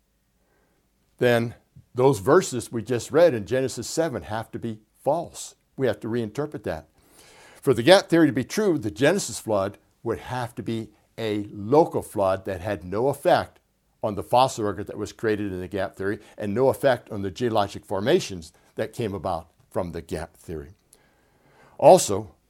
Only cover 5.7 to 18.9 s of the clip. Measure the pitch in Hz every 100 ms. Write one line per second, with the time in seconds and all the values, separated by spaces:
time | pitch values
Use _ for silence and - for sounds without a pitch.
5.7 | - 131 101 113 120 110 107 151 151 101
6.7 | 80 - _ _ _ - - - - -
7.7 | 120 120 190 - 165 156 120 113 - 214
8.7 | 151 101 98 139 196 - 110 - 104 98
9.7 | - _ _ 113 95 - 123 120 - 107
10.7 | 113 110 _ _ - 113 104 104 104 101
11.7 | 147 165 123 - 107 95 95 101 92 101
12.7 | 98 90 98 135 135 175 135 92 _ _
13.7 | _ _ _ 110 101 92 123 131 - 104
14.7 | 98 95 - 101 - 113 104 104 92 90
15.7 | 95 92 - 95 107 - - 107 104 131
16.7 | 110 139 120 - 107 98 87 120 110 101
17.7 | 101 - 98 110 180 - 92 80 _ _
18.7 | - 110